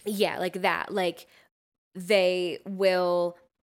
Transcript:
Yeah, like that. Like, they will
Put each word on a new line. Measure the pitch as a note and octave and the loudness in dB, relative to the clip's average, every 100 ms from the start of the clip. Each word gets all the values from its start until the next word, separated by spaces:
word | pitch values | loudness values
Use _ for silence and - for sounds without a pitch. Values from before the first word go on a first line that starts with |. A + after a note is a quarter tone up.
| - | -6
Yeah, | G3+ F#3+ - | -2 0 0
like | F#3 F#3 | -4 -2
that. | F#3 E3+ - | 0 0 -2
Like, | G3 F3+ E3+ - _ _ _ _ _ _ | -2 -2 -4 -12 _ _ _ _ _ _
they | F#3 F3+ G3+ F3+ F3+ F3+ D3 - | -8 0 2 4 2 -2 -6 -8
will | F#3+ F#3+ F3+ F3+ F3 F3 F3 _ _ | 0 2 4 2 2 0 -4 _ _